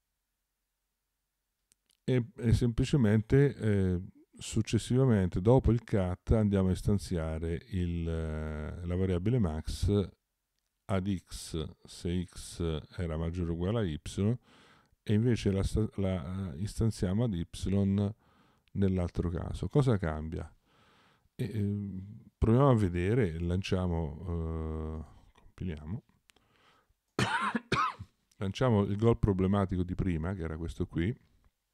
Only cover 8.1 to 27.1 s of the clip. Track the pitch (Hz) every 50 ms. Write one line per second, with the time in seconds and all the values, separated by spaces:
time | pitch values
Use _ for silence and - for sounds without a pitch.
8.1 | 82 80 80 78 78 78 78 78 78 76 76 76 76 82 90 87 87 90 95 92
9.1 | 90 85 90 107 123 127 104 80 78 78 - - - - - 95 104 104 92 -
10.1 | - _ _ _ _ _ _ _ _ _ _ _ _ _ _ - 104 95 92 101
11.1 | 98 85 - - - - - - - 82 76 - - _ - - - - - 87
12.1 | 87 90 85 - - - - - - - 87 82 80 76 - - - - 90 82
13.1 | 78 80 82 82 85 92 85 82 85 82 87 92 110 120 107 87 73 73 - -
14.1 | - - 95 107 123 - _ _ - - - - _ _ _ _ _ _ - -
15.1 | 110 104 117 127 113 - - 101 95 98 95 - - 113 110 - - - 95 95
16.1 | 95 90 - 85 92 98 98 90 67 73 101 101 - - 113 113 - - 107 90
17.1 | 95 107 123 120 95 85 82 - - - - 95 95 101 101 98 98 101 101 101
18.1 | 107 _ _ _ _ _ _ _ _ _ _ _ - 98 98 95 92 92 87 87
19.1 | - - - 85 87 - - - - - 87 90 - 151 131 135 113 95 92 80
20.1 | 78 78 78 80 87 87 82 - - _ _ _ _ _ _ _ _ _ _ _
21.1 | _ _ _ _ _ - 127 98 - 110 101 101 101 104 101 98 92 92 95 101
22.1 | 110 117 - - _ - - 110 113 123 143 143 123 110 104 87 85 90 87 98
23.1 | 113 135 113 85 78 82 87 85 87 92 95 - 98 92 92 90 85 82 82 71
24.1 | 76 80 90 90 85 85 82 80 80 80 80 80 80 80 80 78 78 78 78 -
25.1 | - - _ _ _ _ - - _ - 87 90 78 76 76 78 95 - - _
26.1 | _ _ _ _ _ _ _ _ _ _ _ _ _ _ _ _ _ _ _ _